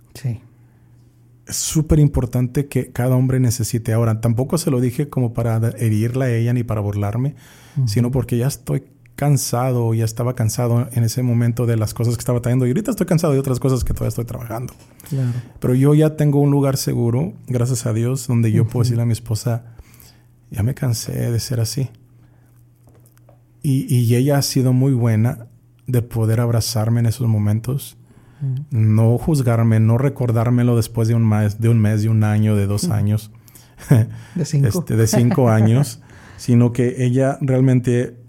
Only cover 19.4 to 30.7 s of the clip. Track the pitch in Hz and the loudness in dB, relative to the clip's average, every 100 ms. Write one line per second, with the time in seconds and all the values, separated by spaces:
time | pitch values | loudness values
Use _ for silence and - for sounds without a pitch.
19.4 | 120 117 - - - - - - _ _ | -2 -4 -8 -20 -20 -20 -20 -20 _ _
20.4 | _ 117 107 131 135 113 - 127 120 117 | _ -4 -4 -2 -2 -2 -4 -4 -2 -2
21.4 | - 117 113 - 127 - - - - _ | -4 -4 -4 -4 -6 -8 -20 -20 -20 _
22.4 | _ _ _ _ _ _ _ _ - _ | _ _ _ _ _ _ _ _ -20 _
23.4 | _ _ 151 131 - 123 117 120 135 139 | _ _ -2 -2 0 0 2 2 2 0
24.4 | 135 135 127 127 135 127 120 107 113 147 | 0 0 0 2 2 0 0 2 0 -2
25.4 | - - _ _ - 123 - 113 110 113 | -12 -20 _ _ -4 -2 -2 -2 0 0
26.4 | 120 117 - 110 110 117 117 - 120 107 | 0 0 0 -2 0 2 0 0 0 0
27.4 | 104 110 120 135 - - - - - - | 2 0 -2 -6 -8 -16 -20 -20 -20 -8
28.4 | 139 127 147 113 110 107 113 120 - 151 | -6 -6 -4 0 4 4 4 2 0 0
29.4 | 120 113 117 110 110 117 139 - 123 117 | 2 2 2 4 4 2 0 -2 -2 0
30.4 | 117 123 123 | 2 2 2